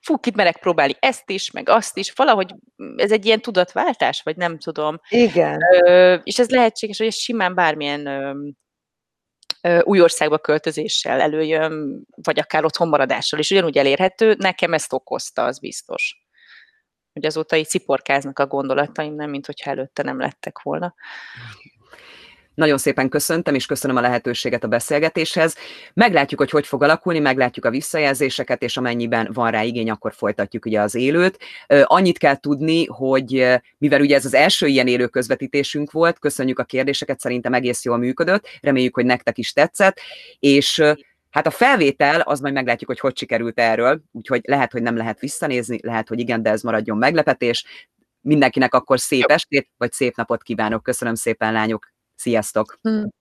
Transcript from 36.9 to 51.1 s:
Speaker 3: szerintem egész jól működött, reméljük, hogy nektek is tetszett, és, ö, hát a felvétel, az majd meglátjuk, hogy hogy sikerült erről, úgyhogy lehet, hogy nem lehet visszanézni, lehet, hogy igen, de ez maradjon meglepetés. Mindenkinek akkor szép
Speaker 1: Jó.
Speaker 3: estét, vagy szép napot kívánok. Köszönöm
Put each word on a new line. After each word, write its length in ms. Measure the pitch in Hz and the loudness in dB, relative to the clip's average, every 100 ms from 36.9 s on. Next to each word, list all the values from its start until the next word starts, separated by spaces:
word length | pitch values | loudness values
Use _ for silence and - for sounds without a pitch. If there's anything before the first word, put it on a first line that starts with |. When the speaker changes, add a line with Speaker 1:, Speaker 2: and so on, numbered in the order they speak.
| 139 - 135 | -4 -4 -6
Speaker 3:
szerintem 340 | 131 123 120 | -4 -4 -2
egész 300 | 127 127 120 | -2 -2 -4
jól 120 | - 120 | -2 -2
működött, 500 | 123 131 165 113 - - | -2 -2 0 0 -2 -6
reméljük, 340 | - 131 127 | 0 2 0
hogy 100 | 127 | 0
nektek 340 | 123 123 - 117 | 0 2 0 -4
is 140 | 117 | -4
tetszett, 480 | - 147 - 196 - - - - - | 0 0 2 0 0 -16 -20 -20 -2
és, 400 | 143 139 139 - | 4 4 4 2
ö, 140 | 151 151 - _ _ | 2 2 -4 _ _
hát 160 | - 156 | -2 -2
a 40 | |
felvétel, 720 | - 247 262 147 135 143 160 | 2 2 4 2 2 2 2
az 200 | - 147 | 0 -2
majd 140 | 139 | -2
meglátjuk, 340 | 139 127 117 - | -4 -2 -4 -4
hogy 120 | 123 | -4
hogy 160 | 135 - | -4 -4
sikerült 420 | - 117 117 113 | -4 -2 -2 0
erről, 440 | 117 113 120 156 _ | 0 2 2 0 _
úgyhogy 280 | 120 110 123 | -18 -4 -4
lehet, 280 | 113 139 117 | 0 0 0
hogy 100 | 123 | -2
nem 140 | 117 117 | -2 -2
lehet 240 | 113 107 | -4 -6
visszanézni, 580 | 139 - 156 127 120 117 | -8 -6 -4 -4 -4 -8
lehet, 260 | - 117 110 | -4 -6 -4
hogy 100 | 117 | -6
igen, 240 | 117 117 | -4 -2
de 80 | 110 | 0
ez 120 | 107 | -2
maradjon 360 | 120 110 107 107 | 0 -2 -2 0
meglepetés. 640 | 123 160 151 127 120 117 - - - _ _ _ | 0 2 0 0 0 -2 -6 -20 -20 _ _ _
Mindenkinek 540 | 131 151 135 - 127 | 0 4 4 2 2
akkor 260 | 127 - 127 | 2 2 -2
szép 200 | - 135 127 | 0 0 2
Speaker 1:
Jó. 60 | |
Speaker 3:
estét, 360 | 147 - 139 - _ | 0 0 -4 -4 _
vagy 160 | 123 | -6
szép 240 | - 123 - | -2 -4 -2
napot 260 | 113 117 | -4 -4
kívánok. 400 | - 113 107 110 | -4 -4 -2 -4
Köszönöm 320 | - 123 120 | -4 -4 -4